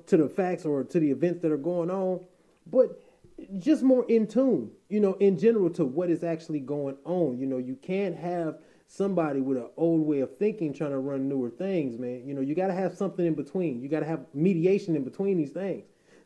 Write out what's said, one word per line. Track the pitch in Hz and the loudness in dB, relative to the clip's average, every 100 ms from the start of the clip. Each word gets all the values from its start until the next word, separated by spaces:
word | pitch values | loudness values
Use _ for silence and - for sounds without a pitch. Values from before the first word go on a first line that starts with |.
| - | 2
to | 175 | 4
the | 139 | 4
facts | - 180 170 160 | 0 -2 -2 -2
or | 143 131 | -2 0
to | 175 | 2
the | 151 | 2
events | 131 175 175 | 2 0 0
that | 165 | 0
are | 147 | 0
going | 156 175 170 | -2 -2 -2
on, | 190 185 175 - _ _ _ 165 | -2 -2 -2 -8 _ _ _ 0
but | 262 208 - - _ - - - 196 | 2 2 0 -20 _ -20 -18 -12 -2
just | 214 262 | 2 4
more | 262 254 - | 6 4 6
in | 226 214 | 4 4
tune, | 233 269 165 107 - - | 2 2 2 -2 -12 -4
you | 208 | 2
know, | 196 190 | 2 4
in | 202 180 | 4 6
general | 220 226 170 | 4 4 2
to | 170 135 | 2 -2
what | 143 175 | 0 0
is | 160 | 0
actually | 170 160 - 151 | -2 -4 -4 -6
going | 131 147 139 135 - | -4 -4 -6 -8 -4
on. | 180 151 123 | 0 0 -2
You | 135 | -4
know, | 127 | -4
you | 127 131 | -6 -8
can't | - 190 196 165 | -6 -4 -4 -4
have | 170 175 160 156 - _ _ | -6 -4 -4 -8 -16 _ _
somebody | - 196 175 156 139 | -4 -2 0 0 0
with | 135 127 | -2 -2
an | 117 - | -4 -2
old | 165 160 151 | 2 2 2
way | 143 | 0
of | 127 - | -2 -2
thinking | 208 214 156 | -2 -2 -6
trying | 135 151 | -4 -4
to | 135 | -4
run | 139 139 135 | -4 -4 -2
newer | 139 120 | -2 -4
things, | - 190 180 135 117 | -4 -2 -2 -2 -4
man. | 123 127 139 | -8 -8 -8
You | |
know, | 139 | -4
you | 135 160 | -2 0
gotta | 190 | 0
have | 180 180 - | 0 -2 -2
something | 196 - 170 | -4 0 0
in | 151 | 0
between. | 135 190 170 120 | -4 -2 -2 -4
You | 135 | -4
gotta | 156 156 | -2 -2
have | 160 - | -6 -6
mediation | 139 180 170 180 196 196 151 | 0 2 4 4 2 0 -2
in | |
between | 127 - 196 180 | -2 -4 0 0
these | 139 | -2
things. | 175 196 120 - _ _ - | -4 -6 -6 -12 _ _ -20